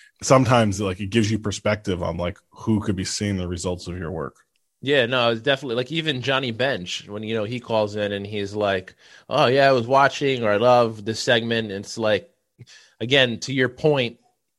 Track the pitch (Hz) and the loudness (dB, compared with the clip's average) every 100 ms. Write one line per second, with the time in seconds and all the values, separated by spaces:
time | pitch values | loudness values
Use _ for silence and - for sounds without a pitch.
0 | - - - 131 117 123 107 95 101 92 | -20 -8 4 4 6 4 4 0 -4 -4
1 | 98 113 104 104 104 - 104 107 104 87 | 0 2 2 0 -4 -4 -2 -2 -2 -4
2 | 87 85 87 - _ - - 107 107 92 | -4 -4 -6 -8 _ -8 -2 0 0 -4
3 | 92 - 104 95 90 87 92 90 - 90 | -6 -4 -4 -4 -4 -6 -6 -8 -10 -10
4 | 80 80 67 _ _ _ _ _ 127 143 | -8 -8 -10 _ _ _ _ _ 0 2
5 | 117 127 117 113 139 135 139 117 127 160 | 2 2 2 0 0 -2 -2 -4 -4 -4
6 | 156 127 120 135 127 110 135 107 87 - | -4 -4 -2 -2 -2 -2 -2 -2 -6 -10
7 | - 104 110 113 104 123 - 110 104 107 | -10 -10 -6 -4 -4 -8 -2 0 0 -2
8 | 101 101 101 107 98 104 101 95 92 _ | -4 -4 -6 -6 -6 -2 0 0 -4 _
9 | - - - 139 127 135 139 131 117 135 | -20 -20 -4 2 4 6 6 4 4 4
10 | 139 - 143 127 110 104 123 123 117 107 | 4 2 -2 0 0 2 6 6 4 -2
11 | 101 110 - 117 117 117 110 98 - 113 | -8 -4 0 0 2 -2 -2 -8 -10 -4
12 | 107 101 - _ _ _ - - _ - | 0 0 -2 _ _ _ -20 -20 _ -10
13 | 117 139 127 110 - 131 127 - 156 139 | 2 4 4 0 -4 0 0 0 0 2
14 | 117 - _ _ _ | -2 -6 _ _ _